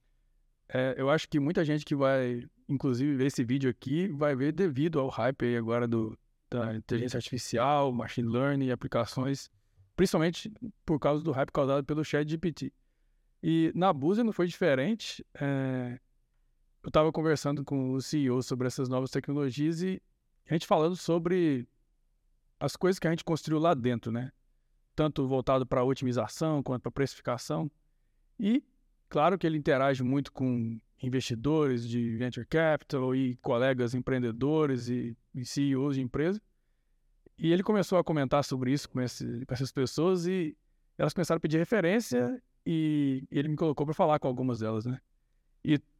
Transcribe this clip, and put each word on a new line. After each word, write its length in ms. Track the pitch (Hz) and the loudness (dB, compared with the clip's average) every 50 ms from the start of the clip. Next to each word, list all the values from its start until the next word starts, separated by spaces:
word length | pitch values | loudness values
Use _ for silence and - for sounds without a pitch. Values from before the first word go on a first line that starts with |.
| _ _ _ _ _ _ _ _ _ _ _ _ _ | _ _ _ _ _ _ _ _ _ _ _ _ _
É, 280 | - - 127 131 131 - | -6 -4 -2 -2 -2 -2
eu 120 | 131 135 139 | -2 0 2
acho 200 | 151 156 - - | 2 0 0 -2
que 100 | - 147 | -2 0
muita 240 | 139 147 180 - 165 | 0 0 0 0 0
gente 220 | 147 151 151 147 | 0 0 -2 -2
que 100 | - 151 | -2 0
vai, 500 | 139 135 135 135 131 127 123 120 120 127 - _ _ _ | 2 2 2 2 2 0 0 -4 -6 -8 -12 _ _ _
inclusive, 480 | - 143 127 - 139 123 117 139 151 143 | -4 -2 0 2 0 2 2 2 0 2
ver 120 | 127 131 | 2 2
esse 140 | 143 - - | 0 2 0
vídeo 280 | 127 113 127 139 135 127 | 0 0 0 2 2 0
aqui, 400 | 113 - - 131 143 165 185 - | -2 -2 -4 -2 -2 0 0 -2
vai 260 | 147 139 151 147 139 | -2 0 0 0 0
ver 160 | 123 135 151 | 0 0 -2
devido 480 | 156 160 196 170 127 127 151 175 160 147 | 0 0 0 0 2 0 0 0 0 0
ao 80 | 131 | -2
hype 380 | 131 - - 113 131 139 - 127 | -2 -2 -2 -2 -2 0 0 0
aí 100 | 120 120 | 0 0
agora 320 | 117 113 113 117 120 120 | 0 0 0 0 0 0
do, 320 | 117 117 113 110 110 113 - _ _ _ _ _ _ | 2 0 0 0 -2 -6 -12 _ _ _ _ _ _
da 260 | - 123 113 113 110 | -4 -4 -4 -4 -4
inteligência 400 | 110 - - 117 117 120 123 - | -6 -4 -4 -2 -2 -2 -2 -4
artificial, 760 | 123 - - 131 120 - - 117 113 123 139 147 143 139 135 123 | -6 -6 -6 -8 -8 -6 -2 0 0 2 2 4 2 2 2 0
machine 340 | 117 110 - - 131 120 | -2 -4 -4 -4 -2 -2
learning 380 | 113 117 123 135 143 143 139 135 | 0 0 2 2 2 2 2 0
e 60 | 127 123 | 0 -2
aplicações, 760 | - - 131 - 120 113 - - 131 127 139 139 - - - _ _ _ _ _ _ - _ _ | -2 -4 -2 -2 -2 -2 -2 -2 -2 -2 -2 -2 -4 -8 -14 _ _ _ _ _ _ -20 _ _
principalmente 560 | - 190 - - 165 156 175 165 - - 214 214 - 247 214 - _ _ | 2 2 4 4 2 2 2 0 -4 -10 -12 -12 -12 -14 -14 -14 _ _
por 140 | - 156 135 | -2 -2 2
causa 240 | - 147 147 151 165 | 2 2 2 2 0
do 80 | 160 | -2
hype 200 | 123 135 143 - | 0 0 -2 0
causado 340 | - - 139 131 135 143 139 | 0 0 2 2 2 0 0
pelo 180 | - 151 151 151 | -2 -2 -4 -2
chat 260 | - - 143 151 151 | 0 0 0 0 0
G 80 | 160 | -2
P 140 | 160 - 170 | -2 -2 -4
T. 220 | 135 - 135 131 - _ _ _ _ _ _ _ _ _ _ _ _ _ | -4 -4 -8 -10 -10 _ _ _ _ _ _ _ _ _ _ _ _ _
E 300 | - 160 160 165 165 160 - | 0 2 2 4 2 2 2
na 200 | 170 180 196 170 | 2 2 2 2
Boozer 320 | 131 131 170 208 226 240 | 2 2 2 2 2 2
não 80 | 220 196 | 0 0
foi 120 | - 175 | 0 -2
diferente. 800 | 180 - - 185 160 139 131 135 190 226 214 - - - - - - _ - | -2 0 0 2 2 4 2 2 0 -2 -4 -6 -10 -12 -12 -16 -18 _ -6
É, 580 | 143 139 139 135 135 131 127 127 123 120 123 127 - _ _ _ _ _ _ _ _ _ _ _ _ _ _ _ - | -2 -2 -2 -2 -2 -2 -2 -4 -4 -6 -8 -12 -16 _ _ _ _ _ _ _ _ _ _ _ _ _ _ _ -12
eu 60 | 143 | 0
tava 220 | - 156 156 160 - | 2 4 4 4 2
conversando 500 | 165 156 160 151 - - 143 143 - 139 | 0 0 0 0 0 0 -2 -2 -2 -4
com 300 | - 143 135 131 131 131 | -2 -2 -2 0 0 -2
o 80 | 135 | -4
C 160 | - - 156 151 | -4 -2 -2 0
E 100 | 139 127 | 2 2
O 120 | 123 131 | 2 0
sobre 260 | 123 - 135 123 127 | 0 -2 -4 -2 -2
essas 220 | 127 - - 135 123 | -2 -2 -2 -2 -2
novas 200 | 131 127 131 127 | -2 -2 -2 -2
tecnologias 720 | - 143 - - 143 147 143 135 110 143 147 160 170 160 | -4 -4 -4 -2 -2 -2 -2 -2 -2 -2 -2 -2 -2 -2
e 200 | 180 190 185 185 - _ _ _ _ _ _ _ _ - | -2 -4 -4 -6 -8 _ _ _ _ _ _ _ _ -2
a 40 | 156 | -2
gente 140 | 165 - | -2 2
falando 300 | - 208 160 151 170 185 | 2 4 4 4 2 0
sobre 680 | 165 - - 165 175 165 175 185 185 170 156 139 123 117 - _ _ _ _ _ _ _ _ _ _ _ _ _ _ _ _ _ _ | -2 0 0 0 0 2 2 2 2 2 2 2 0 -2 -8 _ _ _ _ _ _ _ _ _ _ _ _ _ _ _ _ _ _
as 160 | 143 139 - | -4 -4 -2
coisas 240 | - - 180 190 - | 0 0 0 0 0
que 80 | - | 0
a 20 | 160 | -2
gente 140 | 170 156 - | -2 -2 -2
construiu 340 | - 165 139 - 151 156 | -2 -4 -2 -2 -2 0
lá 160 | 151 160 170 165 | 2 4 2 2
dentro, 380 | 127 113 123 120 113 - 117 | 2 2 0 0 0 -2 -4
né? 220 | 113 120 127 135 - _ _ _ _ _ _ _ _ _ _ _ _ | -4 -4 -6 -8 -12 _ _ _ _ _ _ _ _ _ _ _ _
Tanto 320 | - 151 156 - - 135 | 0 0 0 0 -2 -2
voltado 400 | 127 135 131 - - 131 131 127 | 0 0 0 2 2 2 2 2
pra 160 | - - 131 | 0 0 0
otimização 800 | 123 131 135 - 131 127 120 123 107 - - - 160 160 156 143 | 2 2 0 0 -2 -2 0 -2 -2 -4 -4 -4 -2 0 0 -2
quanto 200 | 131 - 127 117 | -2 -2 -4 -4
pra 100 | - 120 | -4 -6
precificação. 800 | - - 139 - - - - 131 123 117 - - 151 160 160 147 - _ _ _ _ _ _ _ _ _ _ _ _ | -2 -2 -2 -4 -4 -8 -6 -6 -6 -6 -4 -6 -4 -4 -4 -6 -8 _ _ _ _ _ _ _ _ _ _ _ _
E, 240 | - 196 202 233 294 - _ _ _ _ _ _ _ _ | -4 0 0 0 0 -2 _ _ _ _ _ _ _ _
claro 300 | _ - 151 151 175 196 | _ 0 2 4 4 4
que 100 | 170 - | 2 0
ele 100 | 160 156 | 0 0
interage 460 | 151 139 165 143 131 135 139 139 131 127 | 0 2 2 4 4 4 2 2 2 0
muito 260 | 123 135 143 135 - - | 0 0 0 -2 -4 -6
com 440 | - 131 127 123 120 113 113 113 110 - _ _ _ | -4 -2 0 0 0 -2 -4 -6 -8 -12 _ _ _
investidores 840 | - 127 127 131 - - 123 113 113 143 156 156 151 135 127 117 117 | -6 -2 -2 -2 -2 -2 -6 -2 0 0 2 2 2 2 0 0 -2
de 300 | 117 120 120 117 117 113 | -2 -2 -2 -2 -2 -2
venture 280 | 110 123 123 - 127 113 | -2 -4 -4 -6 -8 -6
capital 720 | - - 160 165 160 151 139 - - - 131 131 131 131 | 0 0 2 4 2 2 0 -2 -4 -4 -2 0 0 0
e 220 | 131 135 127 123 | 0 0 0 -2
colegas 580 | - - 147 123 117 127 135 131 123 123 117 127 | -4 -2 0 2 2 4 2 2 2 0 0 0
empreendedores 960 | 127 123 - 131 127 123 117 110 117 131 143 156 156 151 143 131 120 120 120 | -2 -2 -2 -2 0 0 -2 -2 -2 0 2 4 4 2 2 0 -2 -2 -4
e, 260 | 123 123 120 117 113 - _ _ - | -4 -4 -4 -6 -8 -12 _ _ -10
e 120 | 127 123 | -10 -10
C 160 | - - 143 | -4 -2 0
E 160 | 143 139 135 | 2 2 2
Os 180 | 127 139 147 139 | 2 0 0 0
de 60 | 135 | -2
empresa. 400 | 131 120 - 139 151 175 202 214 - _ _ _ _ _ _ _ _ _ _ _ _ _ _ _ _ - _ | -2 -2 -2 0 0 0 -2 -2 -6 _ _ _ _ _ _ _ _ _ _ _ _ _ _ _ _ -20 _
E 160 | - 160 160 170 | -2 2 4 4
ele 100 | 185 190 | 4 4
começou 340 | - 214 202 175 - 190 | 4 2 2 2 4 4
a 60 | 175 160 | 4 4
comentar 400 | - 160 151 139 127 147 143 135 | 4 2 0 2 2 2 2 2
sobre 300 | - 143 131 127 123 139 | 0 -2 -2 0 0 0
isso 160 | 147 - - | 0 -2 -4
com 100 | - 127 | -4 -4
esse, 460 | 123 120 - - 131 117 120 117 131 | -4 -4 -4 -6 -8 -6 -6 -6 -6
com 80 | - 127 | -6 -4
essas 180 | 120 135 - | -4 -4 -4
pessoas 560 | - 151 165 - - - 156 185 190 180 165 | -2 -2 -2 -2 0 0 2 2 2 2 0
e 260 | 180 190 185 165 151 - - _ _ _ _ _ _ _ | 0 -2 -2 -2 -4 -6 -10 _ _ _ _ _ _ _
elas 160 | - 151 147 - | -2 -2 0 0
começaram 240 | 202 160 - 165 | -2 0 0 0
a 20 | 165 | 0
pedir 200 | - 160 156 160 | 2 2 2 2
referência 840 | 170 - 233 208 165 165 196 240 220 - 247 247 247 247 254 - - _ _ _ _ | 2 2 2 2 4 4 2 2 0 0 0 0 0 0 -2 -6 -10 _ _ _ _
e 600 | 175 165 160 156 156 151 147 143 139 131 131 139 - | -2 0 0 2 2 2 2 2 0 0 -2 -4 -4
ele 160 | - 143 143 | -2 -2 0
me 80 | 156 151 | 0 -2
colocou 300 | 143 170 160 135 - 147 | 0 0 0 0 0 -2
pra 100 | 147 156 | -2 0
falar 240 | - 185 156 151 147 | 2 4 4 4 2
com 80 | - | 2
algumas 320 | 139 127 127 127 127 120 107 | -2 -2 0 -2 -2 -2 -2
delas, 260 | 110 110 113 110 113 | -2 -2 -2 -2 -2
né? 140 | 123 131 - - _ _ _ _ _ _ _ _ _ _ _ - | -4 -6 -6 -10 _ _ _ _ _ _ _ _ _ _ _ 0
E 160 | - 151 143 - _ _ | 2 2 2 0 _ _